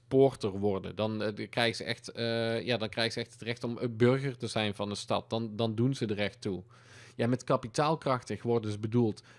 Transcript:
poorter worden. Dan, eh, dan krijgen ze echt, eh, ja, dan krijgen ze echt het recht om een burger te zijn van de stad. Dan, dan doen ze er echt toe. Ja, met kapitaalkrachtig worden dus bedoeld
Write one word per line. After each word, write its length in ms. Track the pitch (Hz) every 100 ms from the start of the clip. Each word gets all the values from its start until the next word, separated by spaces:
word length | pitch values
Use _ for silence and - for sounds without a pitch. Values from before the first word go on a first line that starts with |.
| -
poorter 440 | 135 135 - 107
worden. 440 | 98 101 95 92
Dan, 280 | 87 110 107
eh, 120 | 107
dan 140 | 104 107
krijgen 260 | - 117
ze 80 | 113
echt, 280 | - 117 -
eh, 540 | - 117 113 113 113
ja, 120 | 92 117
dan 120 | 107
krijgen 240 | 117 117
ze 60 | 117
echt 140 | 117
het 80 | -
recht 220 | 110 120
om 140 | 120 120
een 180 | 117 110
burger 400 | 120 131 139 120
te 100 | 113
zijn 280 | 117 107
van 140 | 98 101
de 60 |
stad. 340 | 101 - 104 -
Dan, 260 | 113 113
dan 200 | 107 113
doen 180 | 110 127
ze 120 | 135
er 140 | 110 101
echt 220 | 101 -
toe. 220 | 107 90 - - - - -
Ja, 120 | - 120
met 160 | 127
kapitaalkrachtig 1000 | - 131 113 - 151 160 143 123 - 107
worden 260 | 120 117 107
dus 100 | 104
bedoeld 440 | 110 120 113 - -